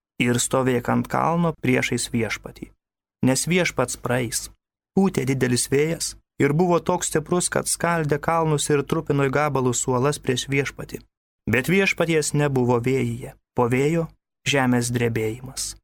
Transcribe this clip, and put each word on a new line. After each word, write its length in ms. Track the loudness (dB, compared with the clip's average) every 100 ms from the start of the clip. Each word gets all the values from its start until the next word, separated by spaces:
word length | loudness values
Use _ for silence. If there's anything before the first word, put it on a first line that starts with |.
| _ -2
ir 160 | 0 0
stovėk 540 | 2 2 2 0 0
ant 180 | 0 0
kalno 460 | 0 0 2 0 0
priešais 480 | 0 0 0 -2 -4
Viešpatį, 600 | -4 -4 -6 -12 -16 -18 _ _ _ _ _
nes 240 | 2 2 2
Viešpats 480 | 0 0 0 -2 -4
praeis.“ 540 | -2 -2 -2 -6 -8 -16 _ _ _ 2
Pūtė 300 | 2 2 0
didelis 400 | 0 2 0 0
vėjas 480 | 0 0 -2 -8 -10 _ 0
ir 140 | 2
buvo 260 | 4 4 2
toks 280 | 2 -2 0
stiprus, 380 | -2 0 -2 0
kad 180 | -2 -2
skaldė 480 | -2 0 0 0 -2
kalnus 540 | 0 0 2 0 2
ir 140 | 0
trupino 420 | 0 -2 0 0 2
į 40 |
gabalus 560 | 2 0 0 0 0 0
uolas 320 | 0 0 -2
prieš 280 | -2 -4 -2
Viešpatį. 540 | -2 -2 -8 -12 -14 -16 _ _ _ -2
Bet 160 | 0 2
Viešpaties 640 | 2 2 0 0 0 0
nebuvo 460 | 0 0 0 2 0
vėjyje, 540 | 0 0 -2 -6 -12 -18 _ -2
po 120 | 0
vėjo 400 | 2 0 0 -4 -10 _ _ -2
žemės 440 | 0 2 2 0 0
drebėjimas. 800 | 0 0 -4 -6 -10 -10 -10 -12